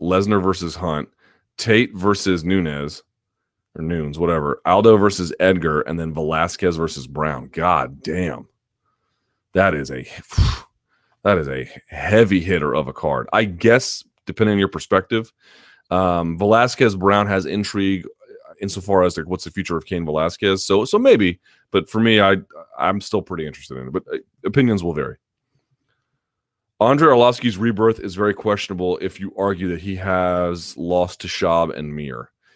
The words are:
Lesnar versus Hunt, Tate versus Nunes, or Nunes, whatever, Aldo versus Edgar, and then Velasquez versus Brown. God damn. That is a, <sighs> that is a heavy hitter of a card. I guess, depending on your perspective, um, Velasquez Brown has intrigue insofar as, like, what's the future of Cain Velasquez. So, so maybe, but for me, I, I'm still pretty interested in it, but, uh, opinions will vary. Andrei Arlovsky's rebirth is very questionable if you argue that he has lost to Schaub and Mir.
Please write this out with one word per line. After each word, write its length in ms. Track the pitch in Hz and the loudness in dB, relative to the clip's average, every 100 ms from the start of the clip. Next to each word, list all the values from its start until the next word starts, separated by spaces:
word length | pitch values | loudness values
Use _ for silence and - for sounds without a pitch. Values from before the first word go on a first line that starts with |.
Lesnar 420 | 85 92 101 104 | 0 0 2 2
versus 320 | 92 90 85 | 2 -2 -4
Hunt, 360 | 78 85 76 - _ _ _ _ - | -6 -4 -4 -6 _ _ _ _ -10
Tate 360 | 113 110 123 | 2 2 2
versus 480 | 95 95 101 98 87 | 0 0 0 0 0
Nunes, 600 | 82 95 82 73 73 - _ _ _ _ _ _ _ - | 2 0 0 -4 -8 -12 _ _ _ _ _ _ _ -10
or 60 | |
Nunes, 360 | 80 85 73 73 | -6 -4 -6 -2
whatever, 440 | 85 82 73 - | 0 0 -2 -4
Aldo 320 | - 92 110 107 | 2 4 8 6
versus 360 | 101 90 87 - | 6 0 -6 0
Edgar, 440 | 95 92 80 76 | 2 2 0 -2
and 180 | - 85 | -2 -6
then 140 | 82 | -6
Velasquez 640 | 78 78 78 85 - 92 80 | -6 -4 0 -2 0 -2 -2
versus 280 | 82 - 65 | -4 -6 -12
Brown. 440 | 69 78 67 60 | -6 -4 -6 -10
God 500 | - 85 82 64 69 | -2 0 0 -2 -10
damn. 460 | 76 80 87 64 - _ _ _ _ _ _ _ _ _ _ | -8 -4 -4 -6 -16 _ _ _ _ _ _ _ _ _ _
That 220 | 92 95 | 0 2
is 160 | 78 67 | 0 -6
a, 180 | 65 64 - - - - - | -10 -14 -20 -6 0 0 0
<sighs> 580 | - _ _ _ _ _ | -10 _ _ _ _ _
that 140 | 95 95 | 0 0
is 120 | 71 | 0
a 220 | 65 65 - _ | -6 -10 -16 _
heavy 520 | 73 78 107 113 95 | -10 2 4 4 2
hitter 340 | 85 87 73 | 0 -2 0
of 140 | 67 65 | -2 -4
a 60 | |
card. 340 | - 78 65 60 | -6 -4 -4 0
I 100 | 107 | 0
guess, 580 | 110 87 110 120 - - - _ | 0 0 4 4 2 -10 -14 _
depending 300 | - - 107 | -14 -2 0
on 40 | 101 | 2
your 100 | 98 | 0
perspective, 640 | - - 98 95 113 113 _ _ _ _ _ _ | -2 -2 -2 0 -4 -6 _ _ _ _ _ _
um, 480 | 90 92 87 82 82 | 0 2 0 -2 -2
Velasquez 560 | 101 110 123 - 120 | 2 4 2 2 0
Brown 320 | 98 95 101 104 | 2 2 4 2
has 200 | 98 78 | 0 -2
intrigue 600 | 95 104 104 98 95 - - _ - - - | -4 -4 -2 0 -2 -6 -20 _ -20 -20 -10
insofar 420 | 101 98 90 98 | -8 -8 0 4
as, 140 | 90 85 | 4 0
like, 100 | 80 | -8
what's 160 | 90 | -8
the 80 | - | -8
future 260 | 98 90 85 | -10 -6 -6
of 100 | - | -6
Cain 180 | 90 | -6
Velasquez. 600 | 82 76 80 - 101 95 | -4 -2 -2 -2 -2 -2
So, 200 | - 98 | 2 0
so 160 | 123 214 | 2 2
maybe, 400 | 269 185 92 85 _ _ _ | 4 4 4 -2 _ _ _
but 180 | 98 80 | -2 -2
for 80 | 110 | 0
me, 220 | 113 107 | 4 6
I, 160 | 98 95 95 80 82 62 | 6 4 -2 -20 -18 -2
I'm 220 | 78 101 | -2 -2
still 220 | - 104 | -2 -4
pretty 220 | 78 85 | -4 -8
interested 320 | 78 71 - 65 | -10 -12 -16 -14
in 120 | 64 | -8
it, 40 | |
but, 120 | 80 - | -8 -6
uh, 60 | - - _ | -10 -10 _
opinions 400 | 190 143 123 104 | -2 0 2 0
will 80 | 85 | -2
vary. 240 | 76 65 65 _ _ _ _ _ _ _ _ _ _ _ _ _ _ _ _ | -6 -6 -10 _ _ _ _ _ _ _ _ _ _ _ _ _ _ _ _
Andrei 340 | 110 143 160 | 2 6 6
Arlovsky's 440 | 123 120 123 123 92 | 8 6 4 -2 0
rebirth 420 | 117 104 113 110 | -2 2 2 2
is 140 | 95 | -6
very 180 | 90 104 | -2 -2
questionable 640 | 101 107 101 - 92 90 90 | -2 -2 -2 -4 -4 -4 -4
if 180 | 92 - | -6 -8
you 140 | 95 - | -12 -4
argue 320 | 98 92 92 | -2 -2 -4
that 120 | 85 | -6
he 140 | 92 92 | -6 -6
has 800 | 98 92 90 90 87 87 80 - | -2 0 0 0 -2 -4 -10 -10
lost 420 | 85 90 87 - | -2 0 0 -4
to 80 | 87 | -10
Schaub 480 | - 90 82 82 - | -2 0 2 0 -4
and 180 | 76 | -10
Mir. 360 | 73 73 60 58 _ _ | -10 -10 -12 -16 _ _